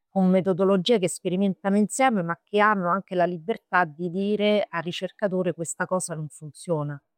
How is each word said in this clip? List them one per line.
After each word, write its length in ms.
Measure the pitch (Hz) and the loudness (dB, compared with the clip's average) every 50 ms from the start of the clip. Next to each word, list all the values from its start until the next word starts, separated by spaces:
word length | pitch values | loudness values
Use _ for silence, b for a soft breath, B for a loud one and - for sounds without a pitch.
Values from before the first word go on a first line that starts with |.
| _ _ | _ _
con 200 | - 196 185 185 | 0 2 4 4
metodologie 720 | 185 185 160 190 185 160 196 190 202 190 170 240 240 208 | 4 4 2 2 0 2 2 2 2 2 2 2 2 2
che 100 | 185 170 | 0 -2
sperimentano 680 | - - - 185 180 185 202 196 180 - - 196 196 | -4 -6 -4 -2 0 0 0 0 -2 -2 -2 0 2
insieme, 460 | 208 208 190 - 269 262 262 226 196 170 | 2 2 0 2 2 2 2 2 0 -2
ma 160 | 165 170 - _ | -2 -6 -8 _
che 160 | _ - 208 | _ 2 2
hanno 300 | 208 214 214 196 175 175 | 4 4 4 2 0 0
anche 260 | 185 196 - _ 190 | 0 0 -2 _ 0
la 100 | 180 170 | 2 2
libertà 600 | 175 180 165 156 190 226 - _ _ 190 180 180 | 2 0 -4 -6 -6 -8 -8 _ _ 2 2 2
di 240 | 156 143 156 180 175 | 0 -2 -6 -6 -4
dire 560 | 165 190 196 202 208 202 208 208 208 208 - | -4 -2 -2 -2 0 2 2 2 2 2 0
al 140 | - - 170 156 | -2 -4 -6 -6
ricercatore: 720 | 175 170 - 190 180 - _ 214 196 185 185 180 180 160 | -6 -6 -6 -8 -8 -4 _ -4 -2 0 0 0 -2 -2
"Questa 320 | 165 165 - - - 185 | -4 -6 -8 -6 -6 -4
cosa 300 | - 185 185 - - 160 | -2 -2 -4 -4 -6 -6
non 120 | 156 156 143 | -8 -8 -10
funziona". 720 | - - 156 147 - - - 180 165 151 147 147 143 139 - _ _ | -10 -14 -16 -16 -16 -12 -6 -4 -2 -2 -2 -4 -8 -10 -14 _ _